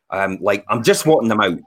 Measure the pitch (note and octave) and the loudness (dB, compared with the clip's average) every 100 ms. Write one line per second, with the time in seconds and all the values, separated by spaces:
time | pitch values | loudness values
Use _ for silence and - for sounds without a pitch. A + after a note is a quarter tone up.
0 | _ G2 G2 F#2+ G2 G2+ - A#2 A#2 G3 | _ -4 -4 -4 -2 -4 -2 -2 0 0
1 | D#3 D#3 A2+ G#2+ G2 E2 | 2 2 2 2 0 0